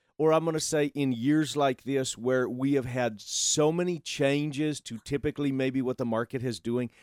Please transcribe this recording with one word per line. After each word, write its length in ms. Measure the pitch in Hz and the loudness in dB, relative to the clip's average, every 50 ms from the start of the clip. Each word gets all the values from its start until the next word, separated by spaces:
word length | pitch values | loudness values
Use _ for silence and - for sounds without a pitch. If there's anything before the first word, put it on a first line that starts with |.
| _ _ _ | _ _ _
or 160 | - 151 160 | 0 2 4
I'm 120 | 160 160 160 | 4 4 2
gonna 160 | 165 160 156 | 0 -2 -2
say 260 | - - - 151 147 147 - | -2 0 0 2 0 0 0
in 160 | 147 143 135 | 0 0 0
years 440 | 127 113 117 139 151 156 156 131 - | 0 0 2 2 4 4 2 0 0
like 260 | 147 143 139 131 - | 2 2 2 0 0
this, 340 | - 120 139 135 131 127 - | -4 -2 -2 -2 -2 -2 -6
where 320 | - 113 123 127 131 127 104 | -4 -2 0 2 2 2 0
we 260 | 123 127 131 139 143 | -2 -2 0 2 2
have 100 | 135 123 | 2 0
had 360 | 127 123 127 123 117 107 104 | 0 -2 0 0 -2 -2 -6
so 520 | - - - - - - - 151 151 151 | -10 -8 -4 -2 -2 0 2 4 4 4
many 260 | 160 170 180 180 180 156 | 4 2 0 -2 -2 -4
changes 840 | - - - - 143 139 143 147 147 151 139 131 151 151 147 - | -6 -6 -2 0 2 2 2 2 0 -2 -2 -2 -2 -2 -4 -4
to 180 | - - 117 110 - | -8 -12 -12 -12 -8
typically 460 | - 143 135 113 151 135 - 147 143 | -4 -4 -2 -2 -2 -2 -2 0 0
maybe 320 | 135 131 131 131 127 135 | 0 0 0 0 0 0
what 160 | 127 123 127 - | 0 -2 -2 -2
the 80 | 127 | -2
market 380 | 117 113 110 120 - - 131 113 | -2 0 -2 -2 -2 -4 -6 -4
is 160 | 131 113 - | -4 -6 -4
doing, 300 | - 113 120 123 123 117 - _ | -4 -2 -2 -2 -2 -4 -8 _